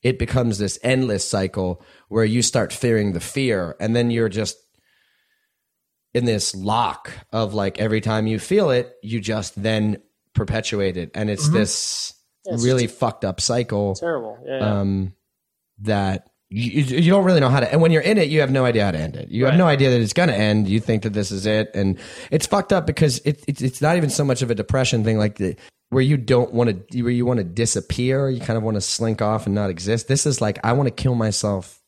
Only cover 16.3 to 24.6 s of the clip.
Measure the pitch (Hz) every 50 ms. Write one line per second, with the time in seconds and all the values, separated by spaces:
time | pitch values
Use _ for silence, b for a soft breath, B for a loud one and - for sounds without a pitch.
16.3 | _ _ _ _ 95 104 117 120 95 147 147 127 127 135 170 165 185 202 190 180
17.3 | 185 160 139 127 131 139 120 - - 160 165 165 165 156 135 175 220 208 170 139
18.3 | 151 156 143 131 131 135 127 123 117 110 101 98 85 78 78 80 71 71 71 -
19.3 | - 107 127 135 147 175 180 165 147 135 135 131 123 120 113 104 - - 175 170
20.3 | 117 101 107 107 104 107 104 95 98 113 110 - 113 110 101 113 101 107 101 92
21.3 | 101 95 92 107 107 107 107 - - 98 101 98 95 B B B B B B B
22.3 | B 156 - - - 202 185 - 196 185 156 160 147 - 165 147 123 - - 147
23.3 | 147 - - - 143 - 127 127 - - 147 151 170 180 165 143 - - 147 139
24.3 | 127 120 131 113 117 101